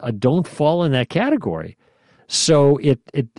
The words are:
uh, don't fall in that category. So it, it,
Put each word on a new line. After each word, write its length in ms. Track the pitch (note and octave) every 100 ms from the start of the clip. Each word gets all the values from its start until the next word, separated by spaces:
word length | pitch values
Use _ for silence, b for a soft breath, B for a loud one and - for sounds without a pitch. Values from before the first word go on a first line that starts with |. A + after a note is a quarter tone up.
uh, 100 | B2
don't 360 | G#2 B2+ E3+ D#3
fall 360 | - D3 E3+
in 80 | E3
that 160 | C3 B2+
category. 680 | E3 C4 D4 G#2 D#2+ E2 - _ _ _ _ -
So 500 | - - D3 C#3+ C#3+
it, 220 | D3 B2+ _
it, 140 | D3 A#2